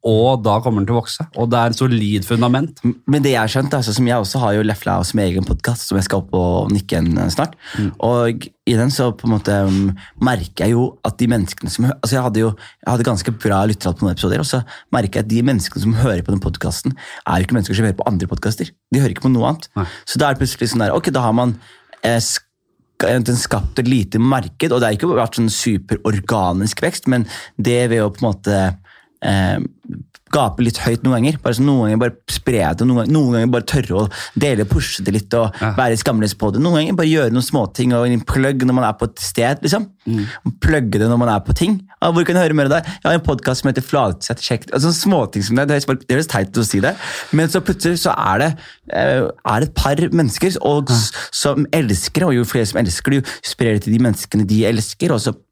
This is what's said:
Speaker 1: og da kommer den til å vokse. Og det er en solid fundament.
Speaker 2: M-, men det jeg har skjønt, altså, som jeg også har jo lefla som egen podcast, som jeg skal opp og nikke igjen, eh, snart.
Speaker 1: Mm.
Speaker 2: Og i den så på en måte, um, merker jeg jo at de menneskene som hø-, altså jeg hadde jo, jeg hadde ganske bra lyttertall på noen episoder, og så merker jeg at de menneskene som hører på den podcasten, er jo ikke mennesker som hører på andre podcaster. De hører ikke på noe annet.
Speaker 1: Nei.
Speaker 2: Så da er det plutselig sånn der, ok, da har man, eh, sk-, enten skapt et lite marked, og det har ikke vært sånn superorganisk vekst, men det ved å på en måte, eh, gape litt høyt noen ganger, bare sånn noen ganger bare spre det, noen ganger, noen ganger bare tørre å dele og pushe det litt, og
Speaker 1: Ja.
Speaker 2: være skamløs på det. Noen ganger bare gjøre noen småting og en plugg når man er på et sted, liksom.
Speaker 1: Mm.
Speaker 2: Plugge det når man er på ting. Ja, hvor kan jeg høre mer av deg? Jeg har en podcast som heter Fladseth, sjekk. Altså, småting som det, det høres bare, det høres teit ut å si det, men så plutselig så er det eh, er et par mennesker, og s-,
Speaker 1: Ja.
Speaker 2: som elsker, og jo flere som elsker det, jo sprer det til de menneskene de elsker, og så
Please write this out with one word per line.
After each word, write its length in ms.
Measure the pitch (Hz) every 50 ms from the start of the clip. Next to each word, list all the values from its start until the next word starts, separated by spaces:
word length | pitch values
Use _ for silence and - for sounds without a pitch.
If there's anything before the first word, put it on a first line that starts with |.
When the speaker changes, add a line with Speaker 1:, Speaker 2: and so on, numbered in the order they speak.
| -
Speaker 1:
og 360 | 117 110 110 117 127 135 123 104
da 80 | 110 101 107 117
kommer 160 | 127 110 104
den 60 | 98
til 60 | 101 120
å 40 | 117
vokse. 220 | - - - - 160 - -
Og 140 | - 120 117
det 60 | 123 120
er 120 | 117 120
en 40 | 113
solid 480 | - 135 127 120 113 104 104 107 101 92
fundament. 540 | - 120 113 120 120 123 131 151 160 - - -
Speaker 2:
M-, 80 | 120 120 - _ -
men 140 | 139 151 135
det 80 | 139 131
jeg 80 | 117
har 80 | 110 110
skjønt, 220 | - 131 131 139 156
altså, 160 | 139 120 110 107
som 100 | 117 127
jeg 140 | 120 123 120 104
også 160 | 95 - 135
har 140 | 123 107 101
jo 60 | 104 107
lefla 300 | 107 101 - - 98 92 90 90
som 160 | - - 107
egen 240 | 101 92 87 95 95
podcast, 460 | - 92 85 - - 120 117 - -
som 80 | 98 98
jeg 60 | 95
skal 160 | - - 98
opp 160 | 85 - -
og 320 | 92 87 90 87 92 101 98
nikke 240 | 101 104 98 - 90
igjen, 140 | 82 82 85 82 87
eh, 80 | 87 87 82
snart. 240 | - 135 - - _ - - -
Speaker 1:
Mm. 140 | - 104 95 - - -
Speaker 2:
Og 400 | 113 123 120 120 117 113 113 - - _ _ _ -
i 80 | 120 110
den 140 | 120 139 135
så 140 | - 135 - 110 -
på 80 | -
en 60 | 113 110
måte, 240 | 104 - - 101 101 98
um, 220 | 98 95 98 98 95 90 - - - _ - 123
merker 460 | 127 123 98 82 - - - 85 104
jeg 80 | 120
jo 80 | 120 127 127 - _ - 110
at 80 | - -
de 80 | 123 117 123
menneskene 400 | 113 92 - - - - 82 -
som 160 | - 117 131
hø-, 80 | -
altså 180 | - - 110 135 131
jeg 40 | 123 123
hadde 140 | 104 110 110
jo, 80 | 113 101 - - - - _ -
jeg 60 | - 123
hadde 160 | 117 117 135
ganske 260 | 113 87 - - 110 107 -
bra 160 | 110 101 95 101
lyttertall 300 | 107 104 - - 90 87 -
på 60 | -
noen 80 | 95 87
episoder, 300 | - - 92 98 - -
og 20 | 131 -
så 80 | 127 117 - - - - _ -
merker 240 | 127 107 101 - 110
jeg 80 | 107
at 60 | 110 110
de 100 | 117 120 139
menneskene 340 | 131 101 - - - - 95
som 140 | 110 113 110
hører 240 | 123 127 98 87 -
på 140 | - 101
den 80 | 95 98
podcasten, 500 | 90 90 - - 82 85 - - - 131 - - - - - -
er 160 | - 82 87
jo 80 | 92 87
ikke 80 | 123 117
mennesker 220 | 95 - 95 101
som 80 | 113 107
hører 100 | 95 -
på 80 | - - 104
andre 160 | 87 90 85
podcaster. 400 | 87 90 - 104 113 - - - _ _ _ _ -
De 60 | 135 139
hører 140 | 127 117
ikke 100 | - -
på 60 | 135 131
noe 160 | 120 117 127
annet. 160 | 165 160 - - _ 107
Speaker 1:
Nei. 80 | 95 82 - - -
Speaker 2:
Så 140 | - - 123
da 80 | 147 143
er 80 | 135 -
det 60 | 135
plutselig 260 | 120 - - 127 113
sånn 140 | - 117 107
der, 100 | 98 -
ok, 160 | 170 165 180 135
da 80 | 131 123
har 80 | 113 110
man, 220 | 120 123 123 107 - - - - _ _ _ - _ -
eh, 160 | 113 117 117 110
sk-, 220 | - - - _ _ _ _ _ _ _ _ _ _ _ _ -
enten 300 | 98 120 127 113 123 120 120
skapt 400 | - - 117 104 - - - -
et 80 | 123
lite 320 | 123 135 123 98 98 - 110
marked, 540 | 117 131 139 127 95 87 - _ 165 165 120
og 60 | 123
det 60 | 120 110
har 60 | 104
ikke 100 | 101 - 175 180
vært 220 | 123 117 113 - 120
sånn 80 | 113 110 101 - - 120 104 95 - - 113 101 -
superorganisk 800 | 110 104 98 95 - 117 107 92 90 87 95 101 107 - - -
vekst, 240 | 170 - - -
men 160 | 131 127 123 110 - - - - - _
det 300 | - 101 117 120 120 123 120 113
ved 100 | 113 107
å 80 | 104
på 80 | 98 - 127
en 40 |
måte, 300 | 113 95 95 - 101 101 98 95 92 90 95 - - - - _ _ _ _ -
eh, 360 | - 101 98 95 92 95 95 - - _ _ _ - - - - _ _ - _ _
gape 320 | - 147 131 107 - -
litt 160 | 123 117 110 - -
høyt 180 | 117 113 113
noen 140 | - 131 127 117 117
ganger, 160 | 143 160 139
bare 140 | - 135 117
sånn 80 | 113 135
noen 220 | 143 139 131 113 107
ganger 120 | 107 110 123
bare 100 | 120 - _ _ -
spre 300 | - - - - 123 107 90 73 85
det, 80 | - 113
noen 140 | 127 127 120
ganger, 140 | 110 - 151
noen 160 | 156 143 123 120
ganger 160 | 113 113 123 123
bare 100 | 120 107
tørre 300 | - - 139 117 - 87
å 60 | 98 107 98 - - - - -
dele 240 | - 143 147 127 101
og 80 | 104 98
pushe 320 | - 156 143 - - -
det 120 | 92 98 98
litt, 180 | 107 104 - -
og 220 | 117 - 92 - -
Speaker 1:
Ja. 120 | 110 110 104
Speaker 2:
være 240 | 113 131 120 113
skamløs 380 | 110 - 147 120 110 107 104 98
på 140 | - 113 104 98
det. 80 | 110
Noen 140 | 151 175 175 151 156
ganger 80 | 165 202 165
bare 100 | 165 156
gjøre 220 | 160 156 139 113 113
noen 80 | 127 123
småting 480 | - - 139 107 95 - - 127 123 123
og 80 | 117 120
en 160 | 123 120 117
plugg 400 | - - - 135 131 139 139 131
når 140 | 127 127 127
man 60 | 127 123
er 80 | 107 107
på 120 | - 120 110
et 80 | -
sted, 400 | - - - - - 117 123 143 - -
liksom. 240 | - 170 202 214 - _ _ _
Speaker 1:
Mm. 220 | - 113 107 104 113 - - _ - 120 -
Speaker 2:
Plugge 380 | - 156 160 151 127 107 95 104
det 80 | 107 113
når 80 | 120
man 120 | 120 120 117
er 100 | 107 101
på 160 | - - -
ting. 240 | - 170 190 214 190 - - - _
Ja, 100 | - 170
hvor 120 | 170 165 170
kan 100 | 170 175
jeg 100 | 185 180
høre 80 | 156 156
mer 100 | 151 139
av 100 | 135 147
deg? 80 | 165 160
Jeg 180 | - 190 - - 156
har 40 | 160
en 120 | - -
podcast 360 | 156 147 120 - 131 131 - -
som 100 | 139 127
heter 80 | 135
Fladseth, 600 | 127 - - 143 123 101 87 - - - 117 -
sjekk. 280 | - - 123 113 - -
Altså, 220 | - - 131 170 170
småting 500 | 165 - 202 196 156 117 98 - 104 98
som 120 | 104 117
det, 120 | 127 143
det 60 | 143 147 143
høres 40 | 139
bare, 100 | - 135 131 -
det 100 | - 127
høres 120 | 139 160
teit 220 | 156 - 117 98 95 -
ut 80 | 117
å 60 | 113 107
si 100 | - 101
det, 160 | 98 147 202 - - - - - - - -
men 140 | 147 160 160
så 100 | - 185 180
plutselig 320 | - 185 - - 165 175 165 -
så 80 | - -
er 240 | - - 95 95 107
det 120 | 139 165 156 160 - - - _ _ -
eh, 360 | - - 127 135 135 131 120 - - - _
er 160 | - 110 110
et 120 | 151 - -
par 200 | - - 143 143
mennesker, 640 | 151 170 - - 170 156 120 - - 165 190 180 -
og 280 | - 143 147 147 139 131
s-, 220 | 123 117 107 104
Speaker 1:
Ja. 160 | - - - -
Speaker 2:
som 340 | - - - 147 139 139 147 -
elsker, 540 | - 165 143 110 101 85 - - - - 185
og 80 | 175 127
jo 80 | 120 117
flere 220 | - - 127 110
som 140 | 98 - 92
elsker 320 | 113 90 85 - - -
det, 80 | 135 139 131
jo 140 | - - - -
sprer 300 | - - - 123 113 107
det 100 | 104 -
til 100 | 107 110
de 60 | 117
menneskene 460 | 127 117 101 - - - - 104 107
de 160 | 98 107 107 113
elsker, 460 | 104 113 107 104 - - _ - 175
og 80 | 147 110
så 140 | - 123 - - _ _